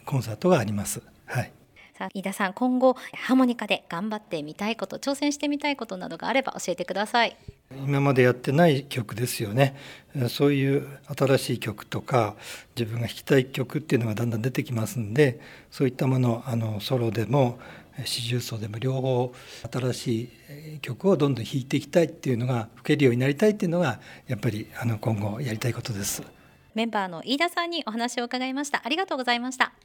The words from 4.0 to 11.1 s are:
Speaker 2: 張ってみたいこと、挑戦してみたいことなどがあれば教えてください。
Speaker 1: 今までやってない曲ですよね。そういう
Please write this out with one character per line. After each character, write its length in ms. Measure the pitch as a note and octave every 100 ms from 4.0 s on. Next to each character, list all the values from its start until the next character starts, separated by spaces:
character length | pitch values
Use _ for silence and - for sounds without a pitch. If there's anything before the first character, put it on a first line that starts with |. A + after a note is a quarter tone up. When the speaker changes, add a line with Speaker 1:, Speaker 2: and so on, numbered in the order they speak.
| G#3+
Speaker 2:
張 80 | G#3+
っ 40 |
て 220 | - E3
み 100 | D3
た 160 | - G#3
い 60 | A3+
こ 100 | G3
と、 140 | -
挑 160 | - C#4
戦 160 | D4
し 60 | D4
て 100 | D4
み 100 | D4
た 120 | D4
い 40 | C#4
こ 100 | A3+
と 100 | F#3
な 120 | F3+
ど 80 | E3
が 100 | F#3
あ 60 |
れ 80 | B3+
ば 120 | C4
教 200 | - -
え 20 | E3+
て 100 | F3
く 80 |
だ 140 | F#3+ G#3
さ 180 | A#3+ A3+
い。 120 | - - - _
Speaker 1:
今 280 | C3+ C3+ C#3+
ま 140 | C#3
で 80 | C3
や 120 | B2+
っ 20 | B2
て 160 | -
な 160 | C#3 F3
い 180 | C#3 C#3
曲 300 | - A2 G#2
で 100 | B2
す 160 | -
よ 120 | G#2
ね。 220 | A2+ C#3 - - - - C#3+ A#2+
そ 180 | - C#3+
う 60 |
い 240 | C#3+ C3+ C#3+
う 220 | C#3 - -